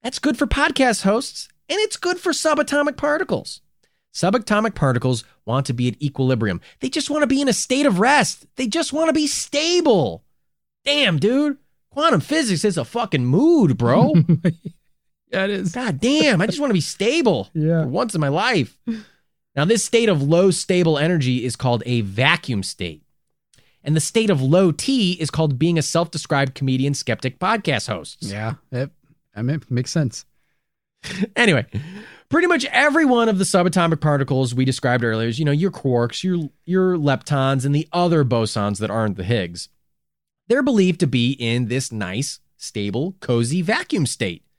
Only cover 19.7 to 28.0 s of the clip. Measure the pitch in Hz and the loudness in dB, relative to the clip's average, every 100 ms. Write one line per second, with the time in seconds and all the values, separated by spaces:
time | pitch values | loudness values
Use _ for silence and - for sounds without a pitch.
19.7 | 226 - 226 233 165 139 170 190 185 - | 2 2 2 2 2 2 4 4 2 0
20.7 | 180 165 151 156 175 127 127 120 - 127 | 2 2 2 0 0 0 0 -2 -4 0
21.7 | 120 117 123 101 98 135 170 - 110 92 | 0 0 -2 -2 0 2 2 -2 -6 -6
22.7 | - 90 76 _ _ _ _ _ _ _ | -8 -10 -10 _ _ _ _ _ _ _
23.7 | _ - 156 - 226 220 160 131 175 190 | _ -2 -2 0 0 2 2 4 4 4
24.7 | 151 - 269 190 180 156 - 156 127 160 | 2 -2 0 0 0 -4 -2 0 2 2
25.7 | 165 147 170 170 156 - 143 135 - 135 | 2 0 -2 -2 -6 -4 -2 -2 -2 -2
26.7 | 131 139 139 - 113 131 - 180 226 202 | 0 0 -2 -4 -4 -4 -4 -2 -2 -2
27.7 | 120 - 95 | -4 -4 -8